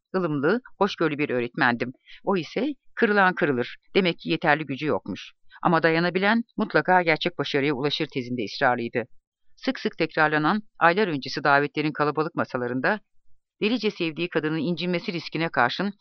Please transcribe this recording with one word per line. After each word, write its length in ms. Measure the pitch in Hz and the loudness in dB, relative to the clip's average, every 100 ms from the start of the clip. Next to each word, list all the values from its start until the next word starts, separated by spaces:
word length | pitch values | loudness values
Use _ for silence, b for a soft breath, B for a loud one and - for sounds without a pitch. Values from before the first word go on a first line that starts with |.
| _ 190 | _ -4
ılımlı, 460 | 170 147 147 240 - - | -2 0 0 0 -4 -2
hoşgörülü 400 | 190 - 160 143 | -2 0 -2 0
bir 120 | 147 | -2
öğretmendim. 640 | 123 120 - 127 120 127 - B B | -2 -2 0 0 0 -4 -8 B B
O 140 | - 190 | -2 -2
ise 300 | 143 - 285 - - - | -2 -4 -4 -6 -12 0
"Kırılan 400 | 226 208 185 - | 2 4 4 4
kırılır, 420 | 151 123 - - _ 190 | 0 0 -4 -10 _ 2
demek 240 | 185 175 | 2 0
ki 100 | 165 | -4
yeterli 360 | 160 165 147 143 | 0 2 2 0
gücü 200 | 131 151 | -4 -2
yokmuş." 480 | 101 - 95 - _ - B | -2 -4 -10 -12 _ -20 B
Ama 220 | 165 160 | 0 2
dayanabilen 600 | 165 165 175 180 202 233 - - | 2 2 0 0 2 0 -2 -4
mutlaka 440 | 208 160 151 185 | 0 0 4 4
gerçek 360 | 165 151 - - | 4 0 -2 -4
başarıya 360 | 143 143 143 | -2 0 0
ulaşır 340 | 123 147 - 156 | 0 -2 -2 -4
tezinde 300 | 139 120 123 | -6 -6 -6
ısrarlıydı. 600 | 101 - 131 120 117 123 - - _ _ - - | -6 0 0 2 -2 -4 -6 -12 _ _ -20 -8
Sık 240 | - - | -6 -4
sık 180 | 214 - | -4 -2
tekrarlanan 640 | 160 - 151 151 151 214 - - | -2 2 2 2 2 0 -4 0
aylar 280 | 165 180 196 | 2 4 0
öncesi 360 | 143 131 156 | -2 -4 -2
davetlerin 480 | 143 139 147 151 151 | 2 4 2 -2 -2
kalabalık 420 | 147 147 147 160 - | 0 0 0 -2 -4
masalarında 640 | - 127 123 131 156 208 - _ - - _ _ | -4 -4 -4 -2 -2 -2 -6 _ -20 -20 _ _
delice 300 | 208 240 214 | -2 0 -2
sevdiği 380 | - 165 151 175 | -2 -4 -4 -4
kadının 280 | 160 156 160 | -2 -2 -2
incinmesi 560 | 147 160 180 170 185 | -2 -2 -2 -4 -4
riskine 360 | 170 - 156 165 | -6 -6 -4 -2
karşın 440 | - 123 - 196 - | 2 0 0 -6 -8